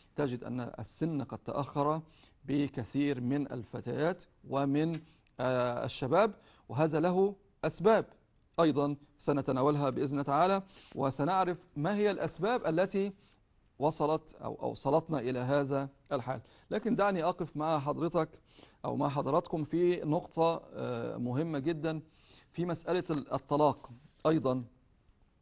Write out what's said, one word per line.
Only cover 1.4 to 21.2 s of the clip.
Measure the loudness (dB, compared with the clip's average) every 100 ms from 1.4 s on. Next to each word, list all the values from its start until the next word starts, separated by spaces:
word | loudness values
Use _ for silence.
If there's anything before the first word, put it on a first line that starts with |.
| -6 -4 -4 0 0 0 -4 -18 -20 _ -4
بكثير | 0 0 -4 -4 -2 0 0
من | 0 -2 -2
الفتيات | -6 -8 -8 -6 -2 -2 -2 -8 _ -6
ومن، | -2 2 2 0 -2 -8 _ _ -4
آه، | 0 2 0 0 -4
الشباب، | -4 2 4 4 0 -14 -20 -6
وهذا | 0 2 2
له | 2 4 2 0 _ _
أسباب | -4 0 4 4 2 -8 _ _ _ 2
أيضًا | 4 4 0 -2 -10 _
سنتناولها | 0 0 2 2 2 4 2
بإذن | 0 -2 -2 0
تعالى، | 2 4 2 -2 -14 -14 -4
وسنعرف | -2 0 0 2 0 -2 -8 -4
ما | -2 2
هي | 0
الأسباب | 0 -4 -2 -2 0 0
التي | 0 0 0 -4 -6 _ _ _ _ _ -4
وصلت | -2 0 0 0 -4 -12
أو | -10 -8
أوصلتنا | -8 -4 0 2 2 -2
إلى | -2 -2
هذا | 0 0 2 -2 -4 -10 _
الحال. | -4 -4 -8 -10 -20 _
لكن | -4 0 2
دعني | 2 2
أقف | 0 -2 -6 -4
مع | 0 0
حضرتك | 0 -2 0 0 -2 -6 _ -20 -20 _ -6
أو | -2
مع | 0
حضراتكم | 0 0 0 0 -4
في | -2 2 2 2 0
نقطة، | -2 -2 0 2 0 -6
آه، | -8 -6 -4 -4
مهمة | -4